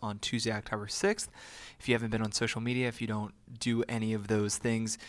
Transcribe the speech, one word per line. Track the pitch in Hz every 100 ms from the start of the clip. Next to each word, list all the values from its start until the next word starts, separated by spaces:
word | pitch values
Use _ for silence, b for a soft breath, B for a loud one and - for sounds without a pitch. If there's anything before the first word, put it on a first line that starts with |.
on | 107 104
Tuesday, | - 120 113
October | 107 - 107 104
sixth. | - 196 208 - B B B B B
If | -
you | 120
haven't | 113
been | 110
on | 110
social | - 113 117
media, | 117 123 123
if | -
you | 113
don't | 107 107 - - 117
do | 123 117 113
any | 117 110
of | 110 101
those | 110 104 -
things, | 120 113 110 -